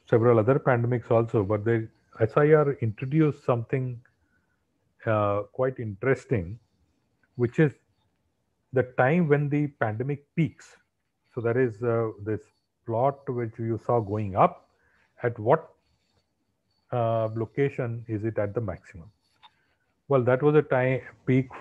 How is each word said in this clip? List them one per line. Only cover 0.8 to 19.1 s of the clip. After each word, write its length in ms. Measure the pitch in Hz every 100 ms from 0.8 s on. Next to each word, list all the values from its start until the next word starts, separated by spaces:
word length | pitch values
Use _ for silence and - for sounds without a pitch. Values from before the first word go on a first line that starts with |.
| 120 123 -
also, 320 | 117 117 117
but 200 | 98 107
the 220 | 113 113 110 _ _ -
S 140 | 110
I 180 | 156 151
R 200 | 156 143 127
introduced 640 | 113 - 131 156 151 139
something, 560 | - 117 113 135 127 120 _ _ _ _ _ _ _ _ _ _ 113
uh, 360 | 107 101 101 -
quite 260 | - 131 131
interesting, 800 | 110 95 131 127 - 113 85 120 _ _ _ _ _ _ _ -
which 240 | 120 170
is 120 | 147 - _ _ _ _ _ _ _ _ _
the 100 | 127 123 -
time 300 | 127 175 156
when 200 | 147 147
the 200 | 147 147
pandemic 580 | - 113 110 135 143 _
peaks. 420 | 170 139 - - _ _ _ _ _ _
So 80 | 123
there 200 | 117 123
is, 200 | 123 104
uh, 300 | 120 113 113 98
this 160 | 104 104 _ _ _ _
plot 360 | - 113 135 139 -
which 280 | 120 117 120
you 240 | 113 107 -
saw 140 | 120
going 340 | 98 107 101
up. 340 | 101 175 - _ _ _ _ _ _
At 160 | 123 110
what, 320 | 110 160 - _ _ _ _ _ _ _ _ _ _ _ _
uh, 380 | 123 113 113 110 113
location 680 | 113 - 139 - 120 117 113
is 160 | 107
it 120 | 113 107
at 160 | 101
the 80 | 117
maximum? 480 | 101 80 - 85 80